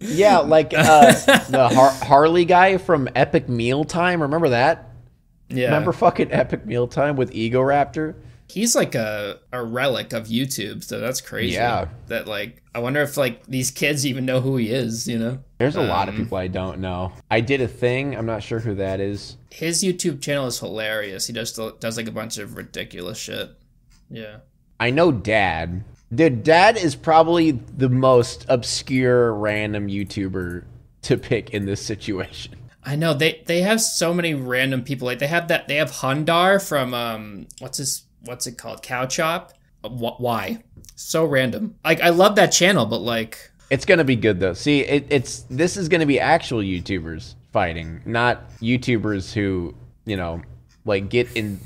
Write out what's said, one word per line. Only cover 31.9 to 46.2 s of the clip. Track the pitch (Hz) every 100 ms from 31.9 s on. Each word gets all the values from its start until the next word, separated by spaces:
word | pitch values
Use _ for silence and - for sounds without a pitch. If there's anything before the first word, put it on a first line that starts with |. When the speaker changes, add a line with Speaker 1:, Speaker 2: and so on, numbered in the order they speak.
| 107 - 95 95 - - - - -
Speaker 2:
I | - 143
know. | 165
They, | 139 160 160 -
they | 170
have | 185 220
so | 220 - 165
many | 175 170
random | 147 127 127 135 131
people. | 120 139 123
Like, | 123
they | 139
have | 170 165
that, | 170 -
they | 143
have | 147
Hundar | - 131 139 151 165 185 196 190
from, | 147 127
um, | 123 117 110 107 98 - -
what's | 127 -
his, | 135 - - _
what's | 120 120 -
it | 120
called? | 113 107
Cow | - 123 131
Chop? | - 160 175 175 _ _ _
Uh, | 110
wh-, | 123 117 -
why? | 123 113 95 226 - - - -
So | - 160
random. | 160 139 127 - 214 -
Like, | 156 165
I | 175
love | 170 196 208
that | 170
channel, | - 175 190 110
but, | 113
like | 107 117 110 - - _ -
Speaker 1:
It's | 135
gonna | - 180
be | 139 123
good, | 107 95
though. | 92
See, | 90 - 147
it, | - 143 143
it's, | 143 123 - -
this | 127 170 202
is | 165
gonna | 170 151
be |
actual | 127